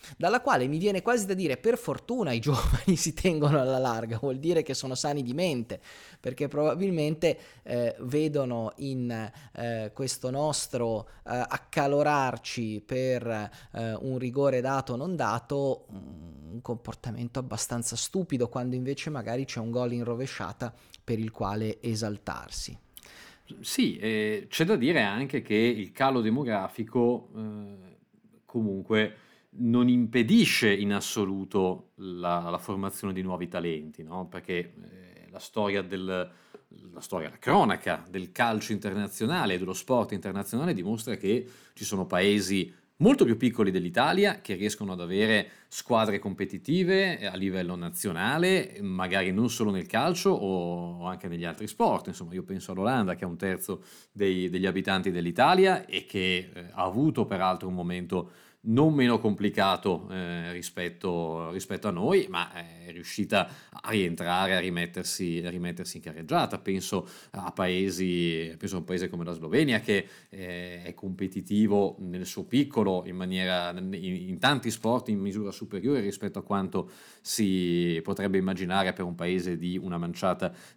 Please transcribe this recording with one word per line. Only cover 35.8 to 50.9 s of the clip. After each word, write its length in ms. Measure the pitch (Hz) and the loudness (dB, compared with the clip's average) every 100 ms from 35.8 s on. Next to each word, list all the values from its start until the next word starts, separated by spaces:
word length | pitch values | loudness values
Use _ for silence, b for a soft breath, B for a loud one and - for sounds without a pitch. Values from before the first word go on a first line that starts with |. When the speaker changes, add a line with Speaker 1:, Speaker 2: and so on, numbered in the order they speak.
Speaker 2:
del, 220 | 90 95 92 92 90 B B B _ - - | -2 -6 -4 -2 -4 B B B _ -20 -20
la 80 | 87 | -18
storia, 300 | - 92 78 | -8 -6 -6
la 80 | - | -6
cronaca 640 | - 180 135 87 - 80 - | 4 6 6 2 0 -4 -4
del 240 | 95 90 | -8 -8
calcio 400 | - 120 110 - | 0 0 0 -2
internazionale 800 | 104 101 98 101 - 113 175 120 | -4 -2 -4 -6 -4 -2 0 0
e 40 | 90 | 0
dello 160 | 92 | -2
sport 380 | 92 - 127 104 | -6 0 2 2
internazionale 640 | 101 101 95 98 117 170 | -2 -4 -4 -4 -2 0
dimostra 420 | 123 90 113 - 104 | 0 -2 -4 -4 -2
che 300 | 123 117 - B B | 2 2 0 B B
ci 100 | - | -10
sono 220 | 104 98 90 | -6 -4 0
paesi 680 | 90 98 104 92 98 85 B B _ | 4 4 4 2 0 -2 B B _
molto 280 | 202 285 135 | 6 8 6
più 100 | 113 | 6
piccoli 340 | 127 - 101 | 2 4 2
dell'Italia 720 | 92 87 90 139 180 143 - | 2 0 2 2 4 2 2
che 140 | - | -6
riescono 380 | 92 104 - 101 | -2 -2 -2 -6
ad 80 | 92 | -6
avere 500 | 85 95 110 107 90 B B | -2 2 6 6 4 B B
squadre 500 | - - 117 107 101 | -14 0 2 4 0
competitive, 1000 | 101 95 98 95 - 170 180 190 190 131 | -4 -4 -6 -6 0 2 4 4 2 0
eh, 80 | 101 | -4
a 100 | 92 | -2
livello 400 | 95 92 87 90 | -2 0 -2 -4
nazionale, 1000 | 85 - 107 82 101 151 180 190 - - | -6 -4 -4 0 0 2 4 2 0 -6
magari 520 | 101 92 92 95 92 | -6 -2 0 2 2
non 180 | 92 120 | 2 0
solo 200 | - 107 | 2 0
nel 160 | 95 82 | 0 0
calcio 440 | 107 151 175 196 | 0 2 2 2
o 720 | 165 101 92 87 87 87 | 2 2 0 0 -4 -6